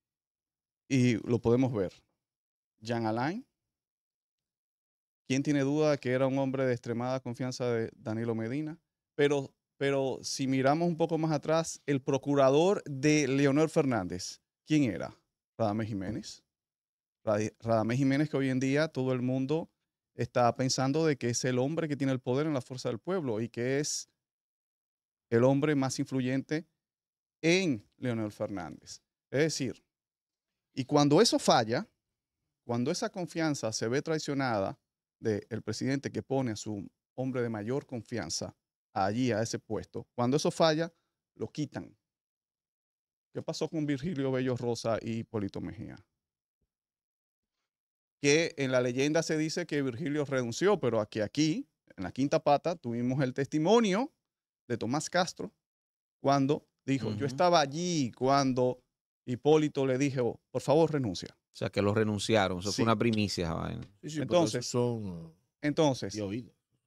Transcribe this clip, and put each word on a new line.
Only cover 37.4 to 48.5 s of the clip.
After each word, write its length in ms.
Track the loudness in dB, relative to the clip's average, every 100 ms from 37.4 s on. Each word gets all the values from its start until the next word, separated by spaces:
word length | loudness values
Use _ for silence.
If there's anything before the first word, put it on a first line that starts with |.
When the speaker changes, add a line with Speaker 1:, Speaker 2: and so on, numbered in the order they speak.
Speaker 1:
de 60 | -4
mayor 360 | -4 -4 -6 -6
confianza 720 | -12 -8 -8 -6 -6 -8 -12 _ _ _
allí 400 | 0 0 2 0
a 100 | 0
ese 160 | -2 -6
puesto, 480 | -6 -8 -8 -14 -14
cuando 220 | -2 0 2
eso 160 | 0
falla, 400 | 2 2 2 -2 -10 _ _ _
lo 140 | _ -10
quitan. 480 | -6 -6 -6 -12 _ _ _ _ _ _ _ _ _ _ _ _ _ _
¿Qué 100 | -12
pasó 260 | -8 -4 -4
con 160 | -2
Virgilio 460 | -2 -2 -2 -2 0
Bello 260 | 0 0 0
Rosa 420 | -2 -2 0 -2
y 160 | -2 -6
Hipólito 420 | -4 -4 -4 -6
Mejía? 360 | -10 -10 -14 -16 _ _ _ _ _ _ _ _ _ _ _ _ _ _ _ _ _ _ _ _ _ _
Que 340 | 4 4 2